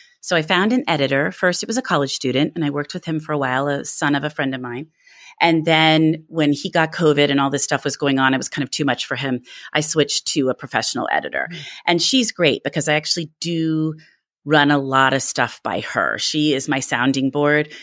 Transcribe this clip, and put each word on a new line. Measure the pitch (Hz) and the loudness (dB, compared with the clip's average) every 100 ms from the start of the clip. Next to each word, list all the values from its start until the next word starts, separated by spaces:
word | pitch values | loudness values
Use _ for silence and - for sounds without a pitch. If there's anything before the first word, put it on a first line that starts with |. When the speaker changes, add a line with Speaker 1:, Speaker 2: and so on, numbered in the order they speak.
| _ _ | _ _
Speaker 1:
So | - 170 | -2 -2
I | |
found | 160 180 208 | 2 2 2
an | 247 - | 0 0
editor. | 151 135 139 165 | 0 2 0 0
First, | - 185 175 | 0 -2 0
it | - | -4
was | 226 | -4
a | |
college | - 165 135 | 0 0 0
student, | - 131 127 156 | -2 -2 0 0
and | 170 | 0
I | 147 | -2
worked | 143 143 | -2 -6
with | 180 | -8
him | - 160 | -6 -6
for | 156 | -2
a | 151 | -2
while, | 131 127 143 | 0 0 0
a | 143 | -2
son | - - 147 | -4 -2 0
of | 143 | 0
a | 147 | -2
friend | - 135 | -4 -4
of | 131 | -4
mine. | 123 120 160 _ _ - - - | -8 -10 -12 _ _ -20 -20 0
And | 170 165 160 | 2 4 4
then | 160 160 156 160 160 - | 4 6 6 4 2 -4
when | 165 147 | 0 0
he | 143 - | 0 0
got | 170 156 | 0 0
covid | 156 160 143 143 | 2 2 4 4
and | 139 | 2
all | 139 | 0
this | 139 | 0
stuff | - 143 | -2 -2
was | 143 - | -2 -2
going | 143 135 | 0 2
on, | 131 | 2
it | 131 | 2
was | - | -2
kind | - | -6
of | 131 | -6
too | - 139 | -2 -2
much | 120 | -2
for | - 127 | -4 -4
him. | 135 123 - - - | -4 -4 -6 -18 -4
I | 151 | -2
switched | 151 160 143 - - | 0 0 0 -2 -2
to | 156 127 | 0 0
a | |
professional | - 139 117 - 123 - | -2 -4 -4 -2 -4 -2
editor. | 76 73 67 67 | -2 -2 -6 -8
Speaker 2:
Mm. | - - - - | -10 -16 -8 -2
Speaker 1:
And | 170 | 0
she's | - 262 220 | 2 0 0
great | - 160 - | 0 0 0
because | - 156 156 | -2 -4 0
I | |
actually | 151 151 175 160 _ | -2 -2 -4 -6 _
do | 170 165 160 156 156 156 - _ _ _ 143 | -4 -2 0 0 -2 -4 -14 _ _ _ 0
run | 151 143 | 4 4
a | 143 | 2
lot | 135 135 135 | 2 4 4
of | 135 | 2
stuff | - - 120 - | -2 -2 -2 -4
by | 120 95 | -6 -6
her. | - 117 71 55 | -4 -2 -2 -2
She | - 156 151 | -4 0 0
is | 135 143 | 0 0
my | 135 | -2
sounding | - 123 131 135 135 | 0 0 2 2 0
board | 147 147 147 151 - | 2 2 2 0 -8